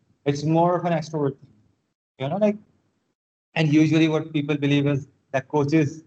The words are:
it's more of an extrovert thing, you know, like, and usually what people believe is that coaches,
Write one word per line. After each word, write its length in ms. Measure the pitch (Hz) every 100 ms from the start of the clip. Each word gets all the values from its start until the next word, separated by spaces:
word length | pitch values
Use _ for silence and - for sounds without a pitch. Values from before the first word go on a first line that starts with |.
| _ _
it's 180 | 147 143
more 340 | 147 160 175 175
of 80 |
an 80 | 175
extrovert 440 | 165 - 156 143 -
thing, 100 | - _ _ _ _ _ _ _
you 100 | 135
know, 80 | 185
like, 200 | 214 208 _ _ _ _ _ _ _ _ _
and 180 | - 156
usually 360 | 151 156 160 160
what 240 | 156 156
people 240 | 151 143 151
believe 300 | 139 143 143
is 200 | 139 - _ _
that 160 | 135 -
coaches, 540 | 151 143 160 143 -